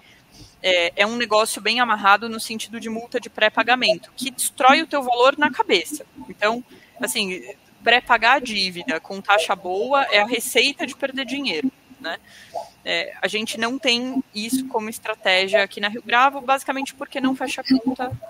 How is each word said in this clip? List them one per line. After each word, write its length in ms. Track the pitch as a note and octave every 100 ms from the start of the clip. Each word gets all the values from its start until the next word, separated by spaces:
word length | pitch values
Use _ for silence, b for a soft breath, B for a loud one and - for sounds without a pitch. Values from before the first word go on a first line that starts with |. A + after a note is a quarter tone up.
| B B B B B B
é, 320 | F#3 F3+ E3+ -
é 100 | G#3
um 100 | A#3
negócio 460 | A#3 G#3+ A3 -
bem 180 | G#3 A3+
amarrado 480 | A#3+ G#3+ G3 G#3 A3+
no 120 | A3+
sentido 400 | - A3 - A3+
de 100 | A3
multa 300 | A3 A#3+ B3+
de 100 | A3
pré-pagamento, 840 | - G#3+ - A3 B3 A3+ E3 - -
que 160 | C4
destrói 500 | B3 - - B3+ D4+
o 60 | D#4+
teu 140 | D4
valor 360 | B3+ A#3+ B3+ C#4
na 140 | D4
cabeça. 540 | C4 A4 G3 D#3+ D4+ - - B3
Então, 360 | F3+ G#3 A#3+ - B B -
assim, 540 | A3 A#3 G3 F#3 A#2+ - _ _
pré-pagar 540 | A#3 A#3+ - A#3 A3+ C#4
a 20 |
dívida 600 | B3 G#3 F#3 F3 E3+ D#3+
com 220 | - G3
taxa 340 | G3 G#3 - F3+
boa 480 | F3 F#3+ B3 C#4 C4+
é 140 | G#3
a 60 | G#3+
receita 600 | A#3 - A#3 C4 C#4 C#4+
de 100 | -
perder 300 | C#4 C4+ B3
dinheiro, 460 | C4+ C4 D#3+ D#3 - _ -
né? 180 | E3 F3+ _ B B B B B -
É, 280 | E3+ - -
a 80 | G3
gente 320 | G#3+ A3+ A3
não 200 | A#3 C4+
tem 440 | C4+ A#3+ B3+ C4 -
isso 340 | G#3+ A3+ C4 C4
como 240 | A#3 G#3+
estratégia 720 | A3+ - G#3+ G3 F#3 F#3+ G#3
aqui 180 | G3 -
na 60 | G3+
Rio 160 | A#3
Bravo, 360 | G#3+ A#3+ C4+ C#4
basicamente 540 | B3 C#4 - C4+ C4
porque 260 | - C#4+ C#4
não 160 | C4 C4
fecha 260 | C4 -
a 20 |
conta 480 | D#4 C4 C4 B3+ B3+ - -